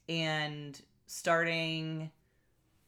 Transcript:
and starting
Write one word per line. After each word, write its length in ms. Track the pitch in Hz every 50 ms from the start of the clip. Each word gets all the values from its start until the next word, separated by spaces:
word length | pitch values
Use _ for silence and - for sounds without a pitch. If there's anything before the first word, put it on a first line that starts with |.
| - -
and 720 | 165 165 160 156 156 156 151 147 147 147 147 143 135 - - - _ _ _
starting 1040 | - - - - 170 165 165 165 165 165 165 165 160 160 160 160 160 160 156 160 156 - _ _ _ _ _ _ _ _ _ _ _ _ _ _